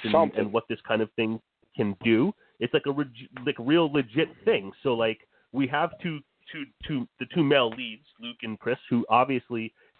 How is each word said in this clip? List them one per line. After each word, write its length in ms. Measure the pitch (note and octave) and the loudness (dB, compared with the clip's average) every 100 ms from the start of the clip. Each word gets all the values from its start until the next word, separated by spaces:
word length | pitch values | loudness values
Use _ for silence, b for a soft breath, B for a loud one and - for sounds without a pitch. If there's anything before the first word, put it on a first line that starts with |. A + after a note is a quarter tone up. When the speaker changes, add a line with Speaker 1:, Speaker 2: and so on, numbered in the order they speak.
Speaker 1:
and, 80 | A2+ | 2
Speaker 2:
something. 260 | D3+ D3+ A2 | 4 4 0
Speaker 1:
and 140 | G#2 | -2
what 120 | A2 - | -2 -2
this 100 | A2+ - | -6 -2
kind 160 | A2 | 0
of 80 | A2 | 0
thing 280 | - A2 A2+ - _ _ - | -2 -2 -4 -10 _ _ -4
can 200 | G#2+ G2 | -2 0
do. 300 | A#2 A2+ E3 - b b | 4 4 4 -2 b b
It's 120 | A#2+ | -2
like 120 | D3+ C#3+ | 0 0
a 60 | |
reg-, 360 | C#3 C#3 A#2 - B2+ | -2 -6 -10 -18 -8
like, 120 | C#3 C3 | -6 -4
real 320 | A#2 E3 D#3+ | 2 2 4
legit 360 | C#3+ B2 A#2 D#3 - | 0 -2 -2 -4 -2
thing. 260 | - G#3+ G2 - | 0 0 -2 -4
So, 120 | C#3 | -2
like, 260 | A#2 A2+ A2 _ _ _ | 0 0 -2 _ _ _
we 140 | B2+ C3 | -4 -2
have 220 | D3 E3 - | 0 -2 -4
two, 180 | F3+ D3+ - _ - | -8 -8 -12 _ -18
two, 120 | D#3+ C#3 _ - | -16 -16 _ -6
two, 220 | C#3+ A#2+ _ | -6 -6 _
the 80 | B2 | -6
two 80 | F3+ | 0
male 280 | C#3+ C#3+ A#2+ | 4 4 2
leads, 340 | A2+ B2 A2 _ _ | -2 -10 -14 _ _
Luke 160 | A#2+ - | -16 -12
and 160 | A2+ G#2+ | -10 -6
Chris, 180 | A#2+ B2+ - | -4 -4 0
who 160 | A#2+ - | 0 4
obviously 640 | A2+ C3 B2+ - A#2+ A2+ b b _ | 4 4 0 -4 -8 -8 b b _